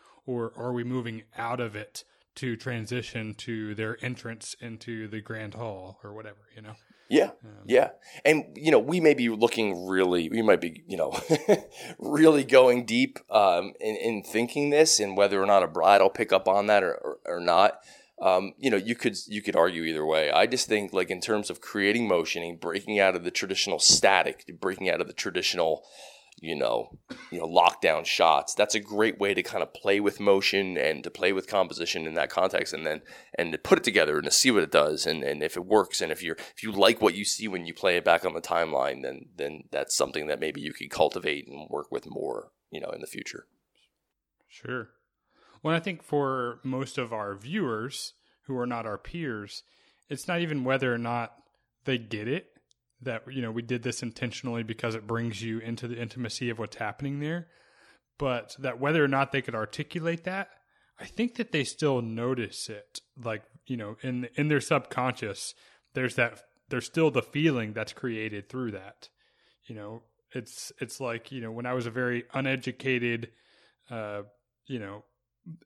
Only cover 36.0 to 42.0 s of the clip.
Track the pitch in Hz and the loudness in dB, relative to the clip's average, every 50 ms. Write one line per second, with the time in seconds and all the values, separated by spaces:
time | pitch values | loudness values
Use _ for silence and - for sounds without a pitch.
36 | 92 80 78 - 87 80 78 - - - - - 107 110 98 98 95 95 117 - | -4 -4 -4 -4 -6 -6 -8 -8 -10 -14 -14 -10 -8 -4 2 6 6 6 6 6
37 | 110 95 85 101 101 - - - 110 107 92 90 82 85 80 - - 92 87 87 | 4 4 4 2 -2 -2 -4 -4 -4 -6 -6 -6 -6 -8 -6 0 2 2 2 4
38 | 85 87 85 82 92 90 80 82 - - 85 85 85 80 73 65 65 69 65 67 | 4 4 4 4 2 -2 -4 -6 -4 -2 0 0 0 0 0 0 0 -2 -4 -6
39 | 65 65 67 - - - _ - 71 73 78 73 69 _ 71 69 69 - - - | -8 -10 -10 -10 -14 -16 _ -8 -8 -8 -8 -10 -10 _ -6 -6 -4 -2 -2 0
40 | 71 67 - 73 76 76 71 - 78 78 71 71 73 76 - - - 71 - - | 0 -2 -2 -4 -4 -4 -4 -4 -4 -6 -6 -8 -10 -10 -10 -12 -12 -4 0 2
41 | - - - 92 - 78 73 71 - - 69 73 76 - 71 73 71 - 71 69 | 2 2 2 -2 -4 -4 -4 -4 -8 -12 -16 -16 -12 -8 -8 -8 -8 -6 -8 -8